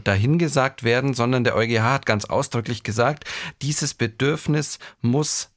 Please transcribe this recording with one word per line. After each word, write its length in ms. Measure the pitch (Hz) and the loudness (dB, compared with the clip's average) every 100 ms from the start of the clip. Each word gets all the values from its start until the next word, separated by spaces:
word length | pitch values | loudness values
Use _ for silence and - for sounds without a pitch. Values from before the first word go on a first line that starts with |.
dahingesagt 800 | 104 98 117 165 165 139 131 - | 0 2 2 2 2 2 0 0
werden, 300 | 120 120 139 | 0 2 2
sondern 320 | 123 120 127 120 | 0 2 2 2
der 100 | 98 | 2
E 80 | |
U 40 | 113 | 2
G 120 | 117 | 2
H 140 | 113 | 2
hat 120 | 135 - | 0 0
ganz 200 | 107 - | -2 0
ausdrücklich 580 | 101 135 120 110 120 | -2 -2 -4 -4 -6
gesagt, 400 | - 110 123 147 - - 165 - | -4 0 0 0 -6 -12 -12 -8
dieses 320 | 139 147 147 | -4 -2 -2
Bedürfnis 840 | - 117 107 135 156 - 151 143 - - - | -2 -4 0 -2 0 0 -2 -2 -8 -14 -4
muss 480 | 117 131 147 - - | 0 2 0 -2 -6